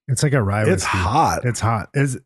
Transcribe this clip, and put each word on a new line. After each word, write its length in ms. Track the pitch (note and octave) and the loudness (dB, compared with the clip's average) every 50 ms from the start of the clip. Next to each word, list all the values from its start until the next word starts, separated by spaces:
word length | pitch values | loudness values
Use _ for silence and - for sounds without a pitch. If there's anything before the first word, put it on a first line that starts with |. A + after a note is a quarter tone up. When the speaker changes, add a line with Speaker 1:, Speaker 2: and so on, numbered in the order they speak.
| _ | _
Speaker 1:
It's 160 | - C3 - - | -4 -2 0 0
like 100 | D3 C#3 | 2 2
a 80 | C#3 | 2
rye 200 | G#2+ F#2+ G2 G#2+ | 2 0 0 0
Speaker 2:
It's 80 | G#2+ - - G2 - | 2 2 2 0 0
Speaker 1:
whiskey. 140 | - - | -2 -2
Speaker 2:
hot. 440 | F#2+ F2 F#2+ A#2 D#3 D#3+ G#2+ E2+ - - | -2 0 0 2 2 2 2 0 0 -2
Speaker 1:
It's 140 | B2 A2 - | -2 -2 0
hot. 300 | - A2+ A#2 - - - - | 0 0 0 0 -2 -4 -2
Is, 240 | C#3+ C#3+ C#3+ B2+ - - | -2 -2 -2 -2 -6 -6